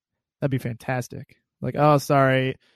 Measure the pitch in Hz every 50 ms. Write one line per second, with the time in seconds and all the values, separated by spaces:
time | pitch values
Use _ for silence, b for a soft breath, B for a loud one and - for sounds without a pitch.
0 | _ _ _ _ _ _ _ - 147 139 135 127 - 120 113 - - - 131 127
1 | 123 - - - 139 _ _ _ _ _ _ - - 127 123 - 147 151 147 139
2 | - - 147 139 135 131 131 131 131 131 - _ _ _ _